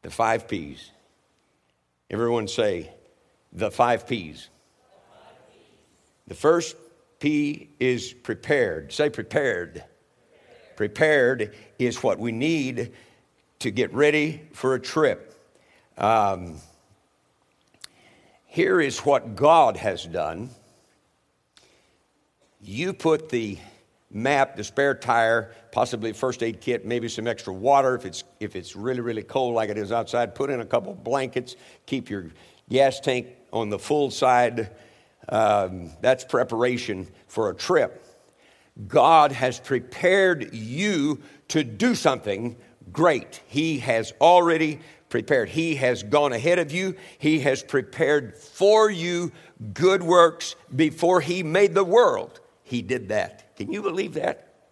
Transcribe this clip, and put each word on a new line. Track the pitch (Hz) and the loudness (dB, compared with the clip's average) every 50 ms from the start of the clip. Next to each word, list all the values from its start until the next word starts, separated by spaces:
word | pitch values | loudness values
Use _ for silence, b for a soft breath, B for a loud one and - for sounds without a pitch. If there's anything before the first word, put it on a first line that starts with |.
| _ | _
The | 107 | -16
five | - - 117 113 113 117 117 - | -4 -2 0 0 0 -2 -2 -6
P's. | - 95 80 71 71 - - - _ _ _ _ _ _ _ _ _ _ _ _ _ _ _ _ _ _ _ _ _ _ _ _ | -8 -8 -8 -10 -14 -18 -20 -20 _ _ _ _ _ _ _ _ _ _ _ _ _ _ _ _ _ _ _ _ _ _ _ _
Everyone | - 104 117 117 120 120 107 101 | -6 -2 -2 0 0 -2 -2 -4
say, | - - 117 104 95 87 80 78 - - _ _ _ _ _ _ _ _ _ _ | -2 -2 0 0 0 -4 -6 -12 -18 -20 _ _ _ _ _ _ _ _ _ _
"The | - 87 98 104 | -8 -6 -6 -6
five | - - 123 120 120 107 - - | 0 2 2 2 2 0 -2 -6
P's." | 131 110 87 80 76 - - - _ _ _ _ _ _ _ _ _ _ _ _ _ - _ - - _ _ _ _ _ _ _ _ _ _ _ _ _ _ _ _ _ _ - | -8 -8 -8 -12 -16 -18 -20 -20 _ _ _ _ _ _ _ _ _ _ _ _ _ -20 _ -20 -20 _ _ _ _ _ _ _ _ _ _ _ _ _ _ _ _ _ _ -20
The | 95 | -18
first | - - 147 160 170 165 - - - - - _ _ _ _ _ _ | 0 2 4 4 4 2 -4 -10 -16 -20 -20 _ _ _ _ _ _
P | - 147 151 147 147 143 147 - - - _ _ | -2 -2 0 0 0 -2 -4 -8 -12 -20 _ _
is | 135 127 123 120 - - | 0 0 0 -2 -4 -10
prepared. | - - _ - 113 - - - 151 143 123 101 82 78 71 71 | -16 -18 _ -8 -8 -8 -2 -2 0 2 2 0 0 -6 -10 -12
Say | - - 147 147 | -4 -2 -2 -2
prepared. | 147 - 110 - - 151 143 131 107 90 87 85 - 82 - - _ _ _ _ _ _ _ _ b b b b b b b b b | -2 -4 -12 -4 -2 -2 0 0 -2 -2 -6 -10 -12 -18 -20 -20 _ _ _ _ _ _ _ _ b b b b b b b b b
Prepared | - 107 101 - - 156 156 151 143 127 120 135 123 107 101 B B B B B _ | -4 -4 -4 0 0 2 4 4 4 4 2 2 0 -4 -8 B B B B B _
is | 127 123 113 - - | -2 -2 -2 0 -2
what | 123 95 - | -2 -2 0
we | 104 120 113 | -4 -6 -4
need | 113 131 156 165 160 139 127 123 117 95 - b b b b b b b b b _ _ _ _ _ | -2 -2 -2 -2 -2 -2 -4 -4 -6 -8 -8 b b b b b b b b b _ _ _ _ _
to | - 123 | -8 -6
get | 98 110 123 - - | -2 -2 -2 -2 0
ready | 123 143 147 147 151 147 156 156 - - - | 2 2 4 4 2 0 -2 -4 -8 -16 -20
for | _ - - 127 131 | _ -4 -2 0 0
a | 123 | 0
trip. | 123 - - 160 156 135 101 - - - - _ _ _ b b b b b b b b b - | -4 -4 -2 2 2 2 2 0 -8 -20 -20 _ _ _ b b b b b b b b b -2
Um, | - 104 113 113 104 101 98 92 90 87 80 78 - - _ _ _ _ _ _ _ _ _ _ _ _ _ _ _ _ _ _ _ _ _ _ _ b b b b b b b b b b b b | 0 2 2 4 2 0 -2 -4 -8 -12 -14 -16 -18 -20 _ _ _ _ _ _ _ _ _ _ _ _ _ _ _ _ _ _ _ _ _ _ _ b b b b b b b b b b b b
here | _ - - 175 190 190 180 | _ -2 0 0 2 2 2
is | 160 139 123 - | 2 0 -2 -4
what | - 147 143 - - 117 107 90 | 0 2 2 2 0 -4 -6 2
God | 135 147 160 165 151 120 104 92 | 4 6 8 8 6 4 2 0
has | - 107 92 82 - | -4 -4 -4 -4 -8
done. | 85 82 87 78 76 80 85 110 131 123 _ _ _ _ _ _ _ _ _ _ _ _ _ _ _ _ _ _ _ _ b b b b b b b b b b b b _ _ _ _ _ _ _ _ _ | -8 -6 -4 -4 -4 -4 -8 -10 -12 -14 _ _ _ _ _ _ _ _ _ _ _ _ _ _ _ _ _ _ _ _ b b b b b b b b b b b b _ _ _ _ _ _ _ _ _
You | - 104 95 117 160 185 | -18 -12 -8 -6 -6 -6
put | 190 - - 165 160 151 156 - | -6 -2 0 2 2 2 0 -4
the | - 123 117 107 101 85 B B B B B B _ _ _ _ | -4 -4 -4 -4 -6 -10 B B B B B B _ _ _ _
map, | - 104 113 135 147 139 139 135 - - | -10 -4 0 0 2 2 2 0 0 -12
the | 104 | -12
spare | - - - 139 139 135 | -8 -2 0 0 0 0
tire, | 127 - 123 123 117 113 113 113 117 110 - B B B B | -2 -2 0 2 2 4 4 2 0 0 -4 B B B B
possibly | - - 113 117 - 113 104 113 | -2 -2 -2 -2 -2 -6 -6 -6
a | 110 | -6
first | - - 127 123 - - | -4 -4 -4 -4 -2 -4
aid | 117 110 - | -4 -4 -6
kit, | - - 123 120 - | -4 -4 -4 -4 -4
maybe | 98 120 123 113 117 | -4 -6 -4 -4 -6
some | - - 110 117 | -8 -6 -4 -6
extra | 117 110 - - 95 | -6 -6 -8 -10 -10
water | 92 98 127 139 139 135 131 127 | -4 0 4 4 4 4 4 0
if | 120 123 | -2 -6
it's, | - - - - _ _ _ | -10 -12 -12 -16 _ _ _
if | 107 104 - 95 | -12 -10 -10 -10
it's | 87 - - | -14 -14 -16
really, | 104 101 123 131 123 | -10 -6 -6 -6 -4
really | 120 120 117 107 98 | -4 -6 -6 -6 -8
cold | - - 139 131 123 120 | -4 -4 -2 -2 0 0
like | 113 110 104 | -2 -2 -2
it | 107 104 | -4 -6
is | 104 95 110 | -4 -4 -4
outside. | 117 110 - - 120 120 113 - | -4 -4 -2 -2 -2 -2 -2 -4
Put | - 143 139 | -6 -6 -4
in | 143 123 | -4 -6
a | 117 | -6
couple | - - 123 101 95 101 | -2 -2 -2 -2 -2 -14
blankets. | 90 - 117 123 139 131 127 - 127 123 - - B B B B B B | -12 -8 -4 -4 -2 -4 -4 -6 -6 -8 -8 -16 B B B B B B
Keep | - - 131 - - | -8 -8 -6 -6 -8
your | 107 101 90 80 - b b b b b b _ | -10 -10 -10 -12 -18 b b b b b b _
gas | 110 131 135 135 131 - | 2 4 4 4 2 0
tank | - - 131 123 113 - - _ _ _ - | -2 -2 -2 -2 -4 -8 -16 _ _ _ -6
on | 110 117 104 | -4 -4 -4
the | 104 95 | -4 -8
full | - - 151 151 147 131 | -4 -2 0 0 0 -2
side. | 104 - - 131 123 123 123 120 117 120 113 98 b b b b b b b b b b b - | -2 0 2 4 4 4 4 2 0 -4 -8 -8 b b b b b b b b b b b -4
Um, | - 107 110 107 107 104 98 92 92 92 87 82 80 - | 0 2 2 4 2 2 0 -2 -6 -10 -12 -14 -16 -2
that's | - 120 131 127 - | 2 2 2 2 -2
preparation | - - 127 123 - 117 113 120 123 127 120 120 - 104 92 95 92 b b b b | -2 0 0 0 0 0 0 0 0 0 -2 -6 -6 -8 -8 -8 -14 b b b b
for | - - 113 101 | -4 -4 -2 -2
a | 90 | -4
trip. | - - - 180 165 127 101 - - - - b b b b b b b b b b b b b - 107 98 | -6 -2 0 2 2 2 0 -4 -12 -20 -20 b b b b b b b b b b b b b -16 -14 0
God | - 147 127 143 165 160 147 147 | 2 4 6 8 8 8 6 6
has | 139 120 127 131 120 - | 2 0 -2 -2 -2 -4
prepared | - - 139 123 123 123 - - - 185 185 196 190 185 180 156 - - - | -6 -4 -4 -4 -4 -6 -14 -2 0 2 4 4 4 2 2 0 -4 -10 -12
you | 113 110 110 120 147 196 214 202 165 139 151 147 135 B B B B B _ | -12 -12 -10 -6 -4 -2 -2 0 0 0 -2 -2 -4 B B B B B _
to | - 156 151 | -2 -2 -2
do | 120 107 101 214 247 240 | -2 -4 -2 0 0 0
something | - - 160 135 113 - 107 98 98 113 120 123 b b b b b - 92 | 2 2 2 2 2 -2 -4 -4 -4 -4 -8 -8 b b b b b -20 -14
great. | 90 131 156 175 156 120 - - - - - _ | -2 2 4 4 4 2 -2 -8 -20 -20 -20 _
He | - 143 156 165 156 135 | -4 -2 -2 0 -2 -4
has | 113 131 120 113 110 - - _ | -2 0 0 0 0 -4 -2 _
already | 143 165 175 180 175 170 165 156 156 156 151 - B B B B B B | 6 6 8 8 6 4 2 2 0 -2 -4 -8 B B B B B B
prepared. | - 120 110 - 147 131 110 92 | -6 -6 -2 0 0 0 0 -2
He | 90 147 165 165 156 | -2 -4 -2 -2 -2
has | 135 131 123 123 107 104 | 0 0 0 0 -2 -4
gone | 107 117 147 147 143 123 | -2 0 2 2 2 -2
ahead | 113 120 165 175 180 | -2 0 0 2 2
of | 170 147 143 | 0 -2 -4
you. | 180 190 190 180 B B B B B | -4 -4 -4 -6 B B B B B
He | - 151 156 160 | 0 0 2 2
has | 131 143 131 127 - | 2 0 0 0 -4
prepared | - - 139 123 - - - 160 135 151 147 135 107 - - | -2 -2 -2 -2 -2 -4 -2 0 2 2 0 0 -4 -14 -18
for | - - - - 180 202 214 220 220 214 | -20 -20 -6 2 4 6 6 6 6 4
you | 208 170 165 175 175 175 175 165 B B B B B B 113 107 95 | 2 -2 -4 -4 -4 -4 -4 -6 B B B B B B -14 -14 -6
good | 87 147 180 196 190 175 | 2 4 4 4 4 2
works | 165 180 180 170 165 156 - - - - _ - _ - | 4 8 8 8 8 6 0 -12 -12 -12 _ -18 _ 0
before | 127 165 156 - - - 175 180 180 | 0 0 0 2 0 2 4 4 4
he | 147 139 175 180 | 2 0 -4 -4
made | 185 156 156 185 208 196 165 | -2 0 4 4 4 4 4
the | 196 196 | 2 2
world. | 175 180 233 247 190 131 98 95 - - - - _ _ _ _ | 4 6 6 6 6 4 0 -6 -8 -14 -20 -20 _ _ _ _
He | - 127 120 | -6 -6 -6
did | 104 92 127 123 107 95 | -4 -4 -6 -6 -4 -4
that. | 107 107 101 - - - - _ _ | -2 -2 -2 -4 -6 -18 -20 _ _
Can | - 101 - | -12 -8 -8
you | 320 202 | -6 -6
believe | 415 403 160 185 202 214 - | -4 -4 -4 -4 -6 -4 -6
that? | - - - - - - _ _ _ _ _ | -4 -4 -4 -6 -6 -12 _ _ _ _ _